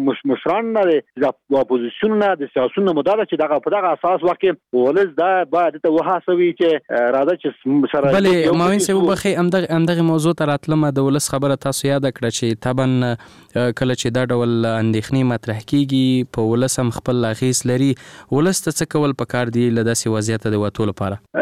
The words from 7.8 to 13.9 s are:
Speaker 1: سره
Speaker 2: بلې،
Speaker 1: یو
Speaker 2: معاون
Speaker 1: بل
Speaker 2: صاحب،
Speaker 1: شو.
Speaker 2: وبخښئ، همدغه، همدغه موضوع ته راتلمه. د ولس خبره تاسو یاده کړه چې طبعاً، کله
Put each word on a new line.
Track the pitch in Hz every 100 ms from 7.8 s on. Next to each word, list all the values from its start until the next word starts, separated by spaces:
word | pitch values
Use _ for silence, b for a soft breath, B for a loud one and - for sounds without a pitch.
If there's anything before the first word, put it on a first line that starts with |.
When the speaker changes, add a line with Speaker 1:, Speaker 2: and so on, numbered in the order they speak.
| 131
Speaker 1:
سره | 147 139 190
Speaker 2:
بلې، | 196 175 156
Speaker 1:
یو | 170
Speaker 2:
معاون | 175 202
Speaker 1:
بل | 190
Speaker 2:
صاحب، | 190
Speaker 1:
شو. | 175
Speaker 2:
وبخښئ، | 190 202 170
همدغه، | 175 185 175 165
همدغه | 165 170 165
موضوع | 160 160 170
ته | 151
راتلمه. | 143 - 156 151 135
د | 135
ولس | 143 -
خبره | 139 139 135 139
تاسو | 131 139
یاده | 139 135 -
کړه | 117 -
چې | 117 110 127
طبعاً، | 127 131 127 123 117 B B B 117 123 -
کله | 131